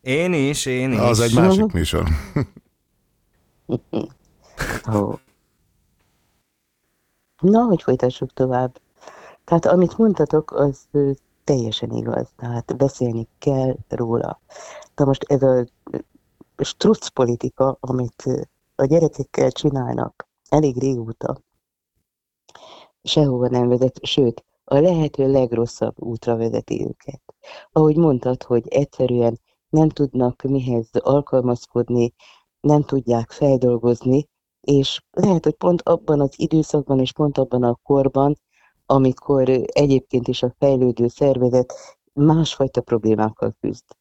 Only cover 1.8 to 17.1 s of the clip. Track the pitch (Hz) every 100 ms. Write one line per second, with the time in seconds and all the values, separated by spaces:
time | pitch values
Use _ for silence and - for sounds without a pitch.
1.8 | 82 80 82 78 - - 131 - _ _
2.8 | _ _ _ _ _ _ _ _ _ 117
3.8 | _ 110 - _ _ _ _ - - 120
4.8 | - 107 101 - _ _ _ _ _ _
5.8 | _ _ _ _ _ _ _ _ _ _
6.8 | _ _ _ _ _ _ 175 220 240 180
7.8 | - 127 127 - 131 - 131 123 127 -
8.8 | _ _ - - - - - 170 - 180
9.8 | 175 - 226 185 151 156 151 - 143 135
10.8 | _ 147 139 139 _ _ - 139 113 110
11.8 | 113 117 113 117 123 _ 120 120 - 123
12.8 | 139 - 123 113 113 _ - 135 131 -
13.8 | - - 117 117 - - _ - - -
14.8 | - - 143 135 - 143 135 127 120 _
15.8 | - - - _ _ _ - - - -
16.8 | - 220 -